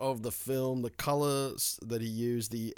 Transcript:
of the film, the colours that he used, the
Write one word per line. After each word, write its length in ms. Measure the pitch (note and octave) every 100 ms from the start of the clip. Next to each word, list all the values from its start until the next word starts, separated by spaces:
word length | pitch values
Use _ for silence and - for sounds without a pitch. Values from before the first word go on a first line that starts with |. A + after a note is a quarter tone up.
of 220 | C3+ B2
the 100 | A2+
film, 480 | - A#2+ C3 C3 B2+
the 80 | A#2+
colours 920 | - - C#3+ C#3+ C#3 C3+ - - -
that 180 | - A#2
he 80 | A2+
used, 420 | A2 A#2+ A#2+ G#2+
the 220 | A#2 A2+